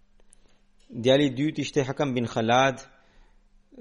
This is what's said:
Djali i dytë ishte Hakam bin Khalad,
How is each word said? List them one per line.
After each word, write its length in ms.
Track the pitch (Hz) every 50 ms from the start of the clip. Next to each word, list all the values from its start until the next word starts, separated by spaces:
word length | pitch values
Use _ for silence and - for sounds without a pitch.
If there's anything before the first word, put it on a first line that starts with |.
| _ _ _ _ _ - - _ _ _ _ _ _ _ _ _ _ -
Djali 400 | - 120 113 123 131 143 147 139
i 60 | 123 120
dytë 260 | 143 156 151 - 143
ishte 220 | - - 147 135 123
Hakam 240 | 135 - 151 139 123
bin 140 | 123 117 113
Khalad, 560 | - 123 113 110 117 127 131 135 127 120 - - _ _ _ _ _ - - _ _ _ _ _ _ _ _ _ _ -